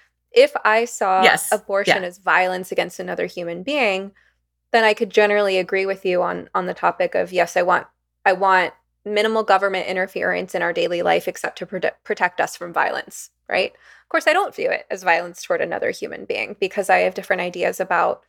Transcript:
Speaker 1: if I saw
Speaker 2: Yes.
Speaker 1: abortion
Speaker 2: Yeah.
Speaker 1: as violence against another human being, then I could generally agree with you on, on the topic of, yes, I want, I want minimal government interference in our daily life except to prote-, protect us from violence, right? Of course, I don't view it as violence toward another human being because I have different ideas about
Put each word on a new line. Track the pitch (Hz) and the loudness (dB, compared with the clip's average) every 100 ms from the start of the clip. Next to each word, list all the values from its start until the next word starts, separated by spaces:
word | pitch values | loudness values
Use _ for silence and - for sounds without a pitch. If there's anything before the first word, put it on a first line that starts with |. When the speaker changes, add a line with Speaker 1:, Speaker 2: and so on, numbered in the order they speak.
| _ _ _ | _ _ _
Speaker 1:
if | - 285 - | 4 4 4
I | 214 220 | 2 2
saw | 240 - 202 185 | 0 -2 0 4
Speaker 2:
Yes. | 185 - - | 4 4 0
Speaker 1:
abortion | 208 - 196 190 165 | -4 -2 -2 2 0
Speaker 2:
Yeah. | 180 | -2
Speaker 1:
as | 180 | -6
violence | 185 170 185 185 185 | 0 2 2 -2 -4
against | 190 175 - | -4 -4 -6
another | 180 175 175 | -8 -6 -6
human | 180 170 175 | -6 -10 -8
being, | 185 294 226 190 196 - _ _ _ _ _ | -4 0 0 -2 -6 -14 _ _ _ _ _
then | 233 | 4
I | 220 | 4
could | 208 214 | 2 2
generally | 214 208 208 202 185 | 4 4 4 2 2
agree | 180 190 190 | 0 -2 -2
with | 190 | -2
you | 190 180 | 0 0
on, | 175 180 - | 0 -4 -6
on | 190 180 | -4 -4
the | |
topic | 180 175 - 175 | -4 -6 -2 -2
of, | 190 180 | 0 -2
yes, | 180 170 180 | 0 0 0
I | |
want, | 180 175 - _ _ _ 202 | 0 0 -2 _ _ _ 0
I | |
want | 185 190 185 175 - _ _ | 2 4 4 2 -4 _ _
minimal | 208 208 214 220 | -4 0 2 2
government | 214 190 196 190 - | 4 4 2 -2 -4
interference | 185 190 180 180 180 185 | -4 -4 -2 -2 -2 -4
in | 180 | -2
our | 175 | -2
daily | 170 170 175 | 0 -2 0
life | 175 170 185 | 2 2 0
except | - - - | -6 -8 -8
to | 180 | -10
prote-, | 185 170 - | -4 -4 -4
protect | - - 180 - | -6 -2 -2 0
us | 156 - | -4 -4
from | 175 | -6
violence, | 165 - - - - - _ - | -2 -2 -2 -8 -16 -20 _ -4
right? | - - | -2 -2
Of | - - - _ | -6 -20 -20 _
course, | 320 311 | 0 2
I | |
don't | 339 381 | 2 0
view | - - | -2 -2
it | - - | -2 -6
as | 190 | -4
violence | 180 170 175 175 | 0 0 0 -10
toward | - 170 | -4 -2
another | 170 151 - | -2 -2 -4
human | - - - - | -4 -10 -10 -8
being | - 104 208 | -6 -6 -6
because | 185 - 190 | -4 -2 2
I | 185 | 2
have | 180 | 2
different | 185 180 185 | -2 -4 -4
ideas | 180 180 180 185 | -4 -2 -4 -2
about | 185 175 175 - | -2 0 0 -2